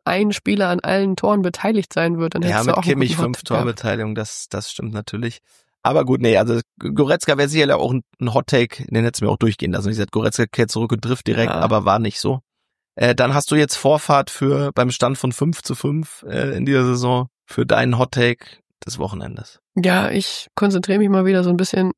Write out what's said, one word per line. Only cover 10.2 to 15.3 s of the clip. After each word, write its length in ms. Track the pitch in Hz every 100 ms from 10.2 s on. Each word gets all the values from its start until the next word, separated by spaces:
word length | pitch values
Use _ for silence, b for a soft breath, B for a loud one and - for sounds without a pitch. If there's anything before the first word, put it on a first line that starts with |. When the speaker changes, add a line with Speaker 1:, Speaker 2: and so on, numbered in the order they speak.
| 110 - 117
Speaker 2:
kehrt 240 | - 113
zurück 220 | 113 113
und 100 | 113
trifft 240 | 113 123 -
direkt, 260 | 113 113
Speaker 1:
Ja. 80 | -
Speaker 2:
aber 260 | 110 110 98
war 120 | 104
nicht 220 | 110 -
so. 220 | - 131 - _ _ _ _
Äh, 220 | - 120 120
dann 180 | 127
hast 160 | 143 -
du 60 | 151
jetzt 200 | 147 -
Vorfahrt 540 | 135 151 - 143 -
für, 420 | - 139 139 143
beim 180 | - 123
Stand 260 | 123 123 135
von 140 | 131